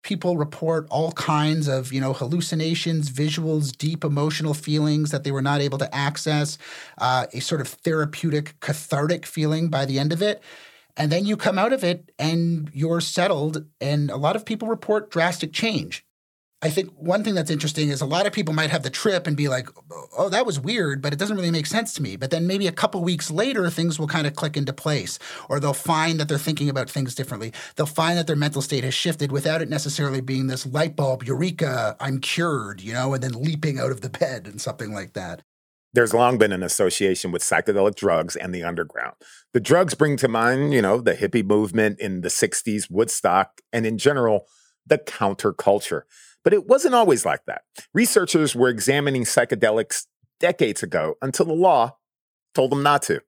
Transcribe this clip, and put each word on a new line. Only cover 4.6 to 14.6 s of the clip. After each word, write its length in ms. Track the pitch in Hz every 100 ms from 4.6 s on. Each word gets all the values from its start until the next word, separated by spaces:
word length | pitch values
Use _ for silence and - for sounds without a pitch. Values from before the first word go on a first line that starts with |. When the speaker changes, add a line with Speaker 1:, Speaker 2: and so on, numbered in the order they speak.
| 151 151 151 151 151
Speaker 1:
that 100 | 143
they 80 | 143
were 100 | 139
not 200 | 135 143
able 180 | 143 135
to 160 | 135
access, 640 | 131 139 147 160 151 151 - - - - -
uh, 280 | 123 127 -
a 60 | 120
sort 220 | - 160
of 80 | 127
therapeutic, 880 | - 170 160 151 - 165 147 151 _
cathartic 680 | - 151 - 147 151 170
feeling 440 | - - 151 156 165
by 160 | 139
the 160 | 139 135
end 120 | 147
of 80 | 165
it. 220 | 208 208 - - - _ _ -
And 160 | 151
then 120 | 170
you 120 | 202 208
come 200 | 226 190
out 160 | 220
of 120 | 262
it 260 | 180 175 - -
and 500 | 151 170 170 165 151
you're 260 | 139 160 170
settled. 640 | 170 - 185 160 151 156 - _
And 300 | 135 147 147
a 60 | 135
lot 180 | 147
of 100 | 208
people 220 | 214 214